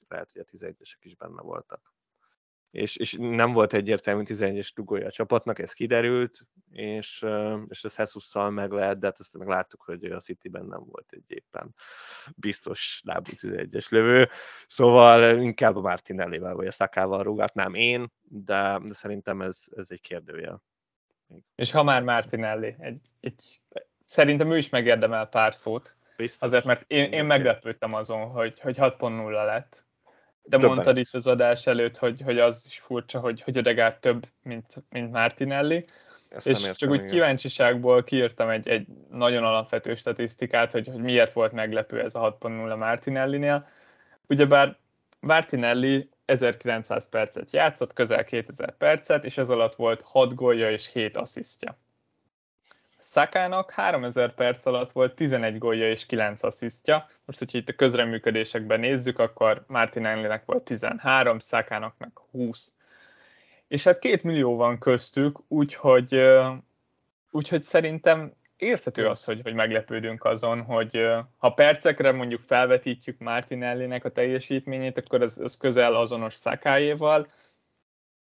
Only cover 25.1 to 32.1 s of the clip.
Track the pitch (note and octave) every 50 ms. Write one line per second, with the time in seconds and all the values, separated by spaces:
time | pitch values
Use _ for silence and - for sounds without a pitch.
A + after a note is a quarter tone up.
25.1 | A#2 A2 A2 - - A2+ A2 A2 - - - A2 A2 A#2+ - - - _ _ _
26.1 | _ - A#2 A#2+ - - - A#2+ B2+ B2 B2+ C3 A#2+ - - - D3 C#3+ C#3+ -
27.1 | - D#3 D3+ D3+ D3 C3+ C3+ A#2+ A2 - - A2+ A2 - A2+ A2 A2 G#2+ A2 A2+
28.1 | A2+ A2 A2 A#2 B2+ A#2+ A2+ A2+ - - - C3 B2+ C3 C3+ B2+ C3 - B2+ A#2
29.1 | A2+ A2+ A2 G#2+ G#2+ G#2+ G#2+ G#2+ G#2+ A#2+ B2+ _ _ _ _ _ _ _ _ _
30.1 | _ _ _ _ _ _ _ - C3+ C3+ C3 A#2 B2+ B2+ F2+ C#3 B2+ B2+ B2 -
31.1 | - B2+ A#2 C3 B2 B2 A#2+ A#2+ A#2+ A#2 - C3 A#2+ A#2+ A#2 A#2 - - C3 A#2+